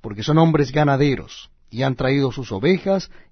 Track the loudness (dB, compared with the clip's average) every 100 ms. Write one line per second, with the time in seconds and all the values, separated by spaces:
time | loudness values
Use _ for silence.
0 | -12 -8 0 4 4 4 0 2 2 2
1 | 2 -2 -8 -18 -20 _ _ -4 -4 -2
2 | 0 0 0 -2 -8 -2 0 0 0 -2
3 | -4 -14 -20